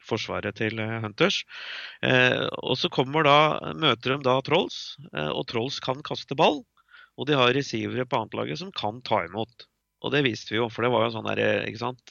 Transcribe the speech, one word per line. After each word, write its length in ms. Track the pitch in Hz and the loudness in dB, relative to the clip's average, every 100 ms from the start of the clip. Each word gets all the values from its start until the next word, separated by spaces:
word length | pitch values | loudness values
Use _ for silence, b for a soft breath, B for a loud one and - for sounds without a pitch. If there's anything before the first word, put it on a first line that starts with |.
forsvaret 520 | - 110 - 92 98 - | -4 -4 -2 -4 -6 -4
til, 220 | 110 110 | -4 -2
eh, 200 | 110 113 | -6 -6
Hunters. 460 | 110 101 180 - - B B B B B | -8 0 0 0 -6 B B B B B
Eh, 460 | 123 127 127 117 - - | 2 4 4 4 -2 -4
og 120 | - 127 | -2 -2
så 140 | 175 | 0
kommer 340 | - 127 151 | 0 0 2
da, 500 | 147 143 156 147 - 156 | 6 6 6 2 -4 0
møter 420 | 156 117 123 131 | 2 2 0 0
de 60 | |
da 180 | 127 131 | 4 2
Trolls, 560 | 135 160 254 - - - 143 | 4 2 0 -6 -12 -14 -10
eh, 160 | - 151 | -4 -2
og 180 | - - | -2 -2
Trolls 320 | 120 123 - | -4 -4 -6
kan 220 | - 131 | -4 -6
kaste 320 | - 135 - 135 | -4 -8 -6 4
ball, 300 | 180 302 240 _ b b b - | 4 4 -6 _ b b b -10
og 100 | 127 | 0
de 60 | |
har 200 | 143 123 | 4 6
receivere 500 | 127 139 113 104 113 123 | 4 0 -2 -2 -4 -2
på 140 | 127 | -2
annetlaget 380 | 107 107 117 151 | -2 -4 -4 -6
som 160 | 185 | -8
kan 280 | - 107 120 | -6 -6 -6
ta 220 | - 107 | -2 0
imot. 440 | 85 98 113 _ - _ _ _ | 0 -4 -6 _ -20 _ _ _
Og 80 | - | -2
det 140 | 135 135 | 2 2
viste 260 | 107 - | -2 -4
vi 60 | 110 | -2
jo, 100 | 117 | -2
for 160 | 117 | 0
det 80 | 120 | 0
var 160 | 117 113 | 2 2
jo 80 | 113 | 0
sånn 140 | 107 | -4
der, 80 | 104 | 0
eh, 260 | 107 104 107 | 2 2 -2
ikke 100 | 107 | -6
sant, 220 | 120 127 - | -8 -8 -8